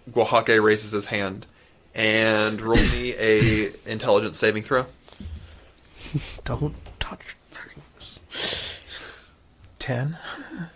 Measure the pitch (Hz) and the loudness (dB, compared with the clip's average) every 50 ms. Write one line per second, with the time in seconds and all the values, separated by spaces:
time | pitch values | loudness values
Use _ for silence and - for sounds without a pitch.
0 | _ 127 117 123 110 - 127 113 110 - 113 110 107 107 107 107 110 107 107 101 | _ -2 2 2 2 4 4 4 4 6 6 6 6 6 4 4 0 -2 -4 -4
1 | 101 - 110 104 101 95 95 95 - - _ _ - _ _ _ _ _ - - | -4 -2 -4 -4 -4 -4 -6 -8 -14 -18 _ _ -20 _ _ _ _ _ -4 -2
2 | 110 107 107 110 110 110 107 107 107 107 107 107 110 113 113 117 107 - - 120 | 0 2 4 4 4 4 4 4 2 0 0 -2 -2 2 4 4 4 4 2 0
3 | 123 123 113 - 110 110 107 107 113 113 110 107 107 98 - - - - 113 107 | -2 -4 -4 0 4 4 6 6 6 4 4 2 0 -2 -6 -10 -10 -8 -8 -4
4 | - - 101 104 110 110 104 - - 110 104 107 107 - 139 127 127 - - - | 2 4 4 4 4 2 -2 0 2 2 2 0 -2 0 0 0 0 -2 -10 -20
5 | _ - - - - - - - - - - - - - _ _ _ - - - | _ -20 -20 -16 -14 -14 -14 -14 -16 -18 -20 -20 -20 -20 _ _ _ -20 -20 -18
6 | - - - 143 - - - - - - 120 113 143 151 - - - - - - | -16 -8 -6 -6 -6 -6 -12 -12 -8 -8 -4 -4 -4 -6 -6 -8 -16 -20 -10 -10
7 | - - 190 - - - - - _ _ - - - - - 147 - - _ - | -10 -10 -10 -14 -16 -20 -20 -20 _ _ -20 -18 -18 -18 -20 -20 -20 -20 _ -20
8 | - - - - - - - - - - - - - - - - - - - - | -20 -20 -20 -20 -20 -14 -10 -8 -6 -6 -6 -6 -8 -10 -12 -14 -16 -16 -16 -16
9 | - - - - - - _ _ _ _ _ _ - - - _ - - 127 120 | -14 -16 -18 -20 -20 -20 _ _ _ _ _ _ -20 -20 -14 _ -6 -4 -4 -2
10 | 131 147 165 165 - - - 302 277 - - 196 165 165 - | -2 -4 -6 -8 -12 -14 -14 -14 -14 -14 -12 -12 -12 -12 -14